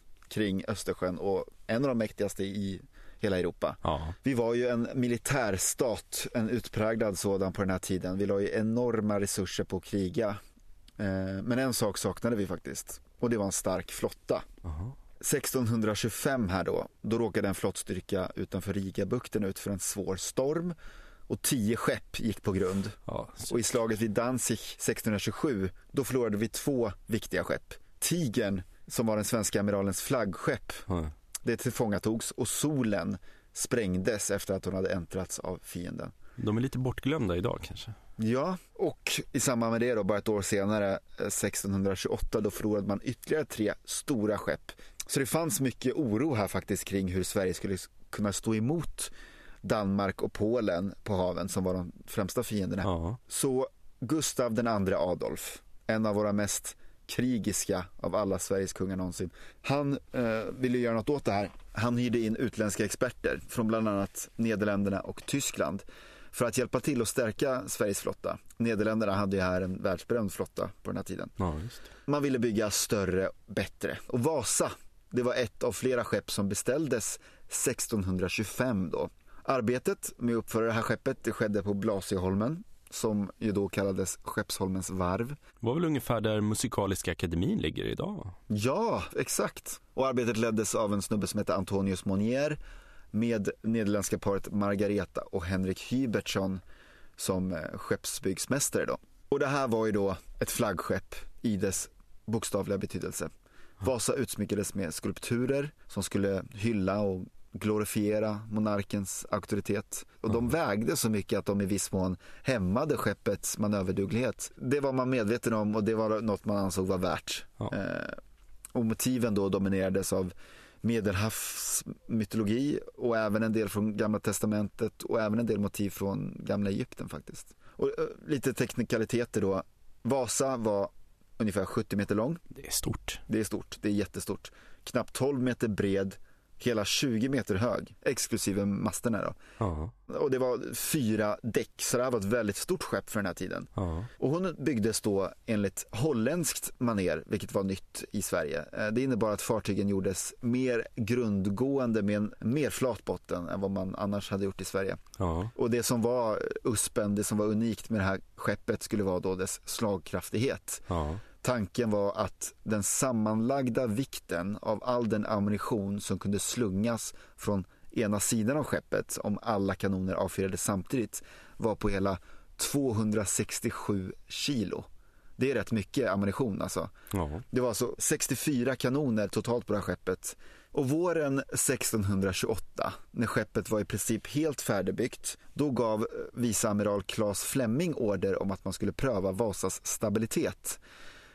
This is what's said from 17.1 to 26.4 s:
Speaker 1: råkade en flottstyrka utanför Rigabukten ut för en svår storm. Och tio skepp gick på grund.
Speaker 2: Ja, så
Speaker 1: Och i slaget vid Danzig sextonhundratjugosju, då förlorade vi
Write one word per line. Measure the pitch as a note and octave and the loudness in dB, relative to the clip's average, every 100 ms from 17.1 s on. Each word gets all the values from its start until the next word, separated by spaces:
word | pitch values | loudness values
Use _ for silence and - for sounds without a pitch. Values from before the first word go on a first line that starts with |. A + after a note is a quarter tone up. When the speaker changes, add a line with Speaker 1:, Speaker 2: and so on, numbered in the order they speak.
| A2+ | 0
Speaker 1:
råkade | A2+ G#2 G2 | 2 2 0
en | F#2 | 0
flottstyrka | G2+ - - F#2 - F#2 F#2 - | -2 -2 -4 -4 -2 -2 -2 -4
utanför | F#2+ F#2+ G2 | -4 -4 -2
Rigabukten | G2 F#2+ F#2+ F#2+ B2 - A2 | -2 -2 -2 0 -2 -2 -2
ut | G2 - | -2 -4
för | G#2 | -4
en | G2 | -4
svår | - G2+ F2+ F#2+ | -4 -4 -2 -4
storm. | - - C3+ E3 F3 E3+ - - - - - | -2 0 0 0 -2 -6 -12 -16 -20 -14 -6
Och | A2 | -2
tio | - C3+ G#2 A2+ | 2 2 4 2
skepp | - A#2 - - | 2 -2 -4 -2
gick | A2+ F#2+ | -2 0
på | - | 0
grund. | F#2+ F#2 G2 G#2 - - | 2 2 0 -2 -6 -8
Speaker 2:
Ja, | - A2+ - | -6 -8 -10
så | - | -2
Speaker 1:
Och | A#2+ | 0
i | |
slaget | G#2+ B2 A2+ G#2+ | 2 2 2 2
vid | A2+ | 2
Danzig | G#2 A#2+ B2+ - A2+ | 2 2 0 0 -2
sextonhundratjugosju, | - - - A#2 A2+ G#2 - - D#3+ G#2+ F#2+ - - | -4 -6 -2 0 0 0 -2 0 0 2 -2 -4 -6
då | C#3 | -2
förlorade | C3 B2+ A2+ | 0 2 2
vi | G#2 | 2